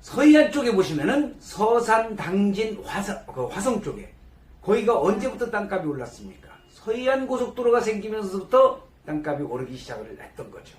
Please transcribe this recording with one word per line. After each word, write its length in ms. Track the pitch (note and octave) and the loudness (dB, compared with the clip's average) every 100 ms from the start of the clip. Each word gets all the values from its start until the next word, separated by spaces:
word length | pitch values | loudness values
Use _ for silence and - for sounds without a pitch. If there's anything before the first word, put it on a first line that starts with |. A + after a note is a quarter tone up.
서해안 520 | - A#3 D4 D4+ D4 | -8 4 8 8 6
쪽에 200 | D4 A#3+ | 2 2
보시면은 640 | G3 F#3 D3+ D#3 C#4 C4+ - | 2 2 0 0 2 0 -6
서산, 720 | - - G#3+ A#3+ A3 A3+ A3+ | -16 -2 2 2 4 2 2
당진, 640 | G#3+ D#3 G3 G3+ F#3+ A3 G#3+ | -6 -2 2 2 0 -4 -6
화성, 320 | - G3+ G3 - - | -8 -6 -6 -8 -10
그 140 | - A#2+ | -8 -6
화성 360 | F3+ B3+ G#3+ | -2 -2 -2
쪽에 300 | - G2+ - - - - - - | -4 -10 -14 -20 -20 -20 -20 -14
거기가 380 | - A3 G#3 A3+ | 0 2 2 2
언제부터 500 | D#3+ G#3 C4 - A#3+ | 2 0 -4 -6 -6
땅값이 360 | G#3 G3+ F#3+ D#3+ | -4 -4 -4 -4
올랐습니까? 640 | C3 A#2+ - G2+ - - - _ | -6 -10 -14 -20 -20 -20 -20 _
서해안 560 | - A3 A#3 B3+ D#4 C4 | -16 -6 -2 0 0 0
고속도로가 540 | B3+ A#3 - A#3+ A#3+ | -4 -4 -2 2 2
생기면서부터 1040 | A3 G#3+ G#3+ G#3+ G3+ F#3+ F3 B3+ C4 C4 - _ - | 2 -4 -6 -6 -6 -8 2 6 6 4 -14 _ -8
땅값이 360 | D3+ D3+ C#3+ | -6 -4 -4
오르기 340 | C3+ B2 B2+ B2+ | -4 -6 -8 -12
시작을 420 | - A2+ G#2+ G2 | -12 -12 -12 -16
했던 300 | - - G#2 | -18 -16 -16
거죠. 260 | F#2+ - | -16 -20